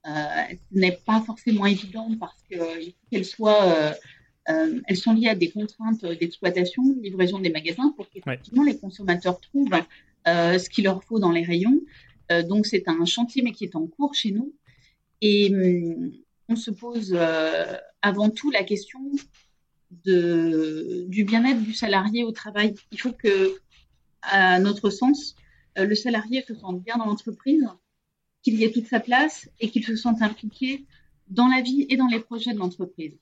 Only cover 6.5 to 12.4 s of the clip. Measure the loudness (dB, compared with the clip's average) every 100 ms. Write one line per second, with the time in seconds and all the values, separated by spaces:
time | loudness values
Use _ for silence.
6.5 | 0 -2 2 2 2 -4 0 0 2 -2
7.5 | -2 -6 -2 -2 -2 -16 -12 -8 -8 -2
8.5 | 2 2 2 -8 -8 -2 0 -2 -4 -4
9.5 | 0 2 0 -2 -16 _ _ 0 2 4
10.5 | 2 0 0 0 -2 -4 0 2 2 0
11.5 | 0 4 2 2 -20 -20 _ 0 0